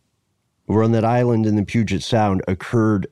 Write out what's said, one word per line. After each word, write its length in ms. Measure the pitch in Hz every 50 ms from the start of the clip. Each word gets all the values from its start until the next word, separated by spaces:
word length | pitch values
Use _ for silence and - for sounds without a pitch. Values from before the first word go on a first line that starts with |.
| _ _ _ _ _ _ _ _ _ _ _ _ _
over 160 | - 98 110
on 100 | 113 113
that 120 | 117 113 107
island 420 | 113 120 123 123 120 117 110 110
in 100 | 107 104
the 80 | 107 98
Puget 380 | - - 117 110 95 98 82
Sound 400 | - - 123 110 107 104 95 92 - -
occurred 580 | 95 90 - - - 117 110 110 107 98 - -